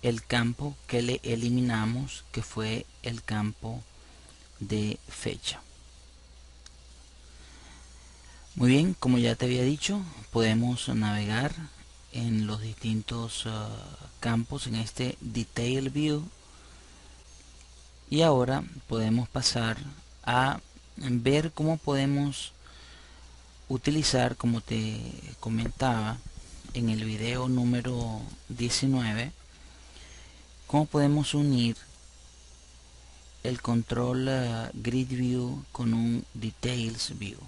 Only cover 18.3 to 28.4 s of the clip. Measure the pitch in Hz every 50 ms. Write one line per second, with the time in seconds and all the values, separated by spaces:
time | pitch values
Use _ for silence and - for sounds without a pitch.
18.3 | 143 127 123 127 131 147 - - - 135 - - - 113 110 110 113 120 123 -
19.3 | - 131 123 - - 120 117 113 110 107 147 139 139 - - - - - - -
20.3 | 123 123 127 135 147 - - - - - - - - - 151 131 123 120 117 131
21.3 | 139 151 156 165 - - 156 156 165 151 - - 143 139 135 139 143 143 143 143
22.3 | 135 - - - - - - - - - - - - - - - - - - -
23.3 | - - - - - - - - 131 123 - - 147 156 147 - - 127 120 123
24.3 | 123 - - 120 117 113 - - 123 110 110 110 107 110 113 120 - - - -
25.3 | - - - 113 113 113 117 117 - - 131 131 120 113 107 107 117 123 - -
26.3 | - - - - - - - - - 123 120 113 110 110 110 110 110 104 110 117
27.3 | 123 127 127 127 127 127 123 120 123 123 120 127 123 120 120 113 110 110 113 -
28.3 | - -